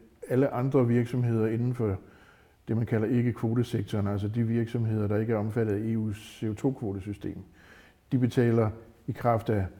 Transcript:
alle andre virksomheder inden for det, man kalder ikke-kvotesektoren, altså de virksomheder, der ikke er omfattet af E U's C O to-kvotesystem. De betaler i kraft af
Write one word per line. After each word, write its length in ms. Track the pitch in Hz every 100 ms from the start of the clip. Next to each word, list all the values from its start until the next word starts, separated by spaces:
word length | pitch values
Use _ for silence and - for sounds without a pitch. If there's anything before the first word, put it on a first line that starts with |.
| - _ -
alle 200 | 127 139
andre 380 | 120 131 139 120
virksomheder 600 | 120 117 127 120 113 110
inden 280 | 113 123
for 220 | 123 110 98 - - - - _ _ -
det, 80 | 113
man 100 | 110
kalder 220 | 110 110
ikke-kvotesektoren, 1000 | 123 120 107 113 117 117 110 104 107 101
altså 220 | 101 104
de 140 | 117
virksomheder, 680 | 113 117 113 123 110 110 101
der 80 | 104
ikke 160 | 110
er 40 | 110
omfattet 380 | 107 113 110
af 40 | 101
E 180 | 113 113
U's 180 | 110
C 300 | 104 - - 110
O 40 |
to-kvotesystem. 840 | 107 139 131 110 98 101 101 90 - - - - - - _ -
De 60 | 131
betaler 520 | 123 131 120 117 107 107 - - -
i 60 |
kraft 380 | 107 120 113 113
af 160 | 107 92